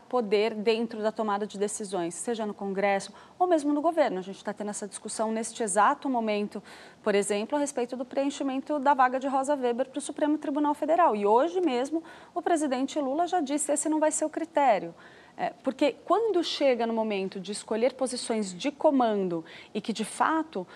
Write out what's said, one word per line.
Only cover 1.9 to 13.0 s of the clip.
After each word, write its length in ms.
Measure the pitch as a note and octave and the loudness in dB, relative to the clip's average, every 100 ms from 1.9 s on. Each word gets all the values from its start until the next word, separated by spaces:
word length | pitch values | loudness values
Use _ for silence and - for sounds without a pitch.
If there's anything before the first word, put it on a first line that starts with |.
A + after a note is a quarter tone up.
| F#3+ E3+ | -4 -4
seja 320 | - - A3+ G#3+ | -6 -6 -4 -6
no 80 | |
Congresso 580 | G3+ G3 F#3+ G3+ G3 - - - - | -6 -6 0 0 0 -4 -16 -20 -2
ou 120 | F4+ | 2
mesmo 240 | D#4+ C#4+ | 2 2
no 80 | D4 | 0
governo. 380 | D#4+ E4 B3 F#3 | 2 2 2 0
A 20 | |
gente 200 | F#3 F#3+ | -6 -10
tá 100 | - | -10
tendo 180 | G3+ G#3 | -6 -6
essa 160 | G3+ G3+ | -6 -10
discussão 460 | - G#3+ - A3 | -10 -12 -4 -2
neste 320 | A3 A3+ - | -2 -6 -4
exato 440 | A3+ F#3+ A3 C#4+ C#4 | -2 4 4 4 0
momento, 540 | B3 A3 G#3 G#3 G#3 - - - - | -2 0 -2 -2 -6 -14 -20 -20 -8
por 140 | A3 G3+ | 0 2
exemplo, 420 | G3+ G3+ G#3+ D4 | 2 -2 0 -2
a 20 | |
respeito 360 | C#4+ - A#3+ B3+ | -2 -2 -4 -4
do 80 | |
preenchimento 760 | B3+ C4+ C#4 - C#4 C4 - D4+ | -6 -2 -2 -2 -4 -4 -2 0
da 160 | C4+ | 2
vaga 240 | C4+ B3+ B3+ | 4 4 2
de 80 | C4+ | -2
Rosa 300 | C4+ C4+ D4 | -2 0 0
Weber 320 | B3 A#3+ C4+ | 0 0 -2
pro 120 | D4 | -4
Supremo 380 | - D4+ D4+ D4+ | -8 -2 0 0
Tribunal 360 | D4+ C#4+ D4 | 0 0 0
Federal. 420 | D4 D4 F4 D#4+ G#3+ | 0 2 4 4 4
E 100 | G3+ | 4
hoje 340 | A3+ E4 F4+ | 4 4 2
mesmo 400 | E4+ A#3+ C#4 D#4+ - - - | 2 2 0 -4 -6 -20 -10
o 80 | F4 | -6
presidente 600 | F#4 E4 D4+ B3 C4+ D#4 | 0 2 2 0 -2 -2